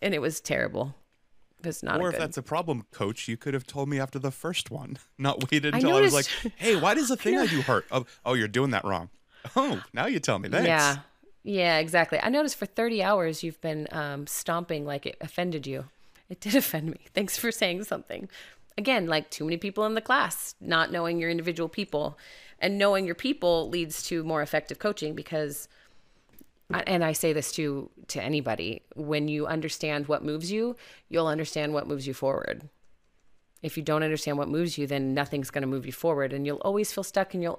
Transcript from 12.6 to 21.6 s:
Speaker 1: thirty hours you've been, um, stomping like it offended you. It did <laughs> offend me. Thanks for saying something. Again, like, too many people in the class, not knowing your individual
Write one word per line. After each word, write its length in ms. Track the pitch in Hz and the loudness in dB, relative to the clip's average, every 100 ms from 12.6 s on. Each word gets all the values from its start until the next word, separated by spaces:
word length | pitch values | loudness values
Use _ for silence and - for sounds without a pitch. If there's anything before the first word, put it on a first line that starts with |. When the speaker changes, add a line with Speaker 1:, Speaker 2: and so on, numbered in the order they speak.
| 202 | -6
Speaker 1:
thirty 360 | - 233 226 | -2 0 2
hours 400 | 185 208 165 156 | 2 2 2 -2
you've 180 | 165 156 | -6 -6
been, 280 | 165 156 151 | -6 -4 -6
um, 380 | 160 147 139 147 | -6 -6 -6 -6
stomping 580 | - - 170 175 156 147 | -6 -2 -2 -2 -4 -4
like 180 | 143 | -4
it 120 | - - | -6 -8
offended 460 | 156 - 180 160 135 | -10 -4 -2 -2 -6
you. 200 | 135 139 _ - - - | -8 -8 _ -20 -20 -18
It 100 | 185 | -10
did 140 | 208 | 2
<laughs> 80 | 262 | 2
offend 280 | - 160 160 | 2 -2 -4
me. 80 | - - | -6 -6
Thanks 240 | - 196 - | -2 -2 -2
for 140 | 233 | -2
saying 320 | - 190 180 | 0 0 0
something. 460 | 214 - - - 190 - - - - - | -4 -6 -6 -12 -12 -16 -20 -20 -14 -4
Again, 300 | 208 247 170 | 0 2 4
like, 220 | 156 147 | 0 0
too 140 | - | -4
many 120 | 156 170 | -2 -2
people 280 | 196 202 | -2 0
in 100 | 214 | 0
the 60 | 220 | 0
class, 540 | 220 269 202 - - - | 2 2 2 -2 -8 -10
not 320 | 185 165 165 | 0 2 2
knowing 260 | 170 170 170 | 0 0 0
your 100 | 165 | 0
individual 400 | 170 165 165 | -2 -2 -2